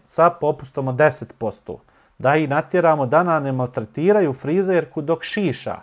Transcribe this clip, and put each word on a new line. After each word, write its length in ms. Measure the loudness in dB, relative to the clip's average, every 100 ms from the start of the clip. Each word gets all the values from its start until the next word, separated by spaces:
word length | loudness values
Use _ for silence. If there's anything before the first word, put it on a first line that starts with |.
| _
sa 240 | 2 4
popustom 580 | 4 -2 -2 -8 -8 -4
od 60 |
deset 400 | 2 2 2 -10 -8
posto. 420 | -8 -8 -12 -16 _ _ _ -4
Da 180 | 0 2
ih 120 | 0
natjeramo 580 | -2 -2 2 2 2 2
da 160 | 2
nam 200 | 2 0
ne 100 | -2
maltretiraju 800 | -4 -4 -6 -8 -2 2 2 2
frizerku 680 | -2 -2 -2 0 0 -2 -4
dok 200 | -4 -4
šiša. 540 | -4 -4 -2 -4 -8 -12